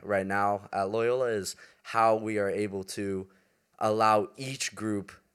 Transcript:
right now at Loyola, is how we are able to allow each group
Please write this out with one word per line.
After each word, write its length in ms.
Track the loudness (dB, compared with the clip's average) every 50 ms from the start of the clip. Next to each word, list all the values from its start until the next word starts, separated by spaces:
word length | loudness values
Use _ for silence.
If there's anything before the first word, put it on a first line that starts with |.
right 240 | -4 -2 0 0 0
now 420 | 0 0 0 0 0 0 -2 -4 -4
at 180 | -2 -2 -2 0
Loyola, 360 | 0 0 0 0 0 0 0
is 280 | 0 -2 -2 -4 -6 -10 -12 -18 -20 _ _ -14
how 320 | -2 2 4 6 6 4
we 220 | 4 2 0 0 0
are 120 | 0 0
able 320 | 0 -2 -2 -2 -4 -6 -8 -8 -6 -6
to 300 | -4 -4 -4 -4 -6 -10 _ _ _ _ _ _ _ _ _ -2
allow 520 | 0 0 2 4 4 6 6 4 2 0 -6
each 380 | -10 -8 -8 -6 -6 -6 -8 -6
group 380 | -6 -4 -4 -4 -4 -6 -8 -16 -20 _ _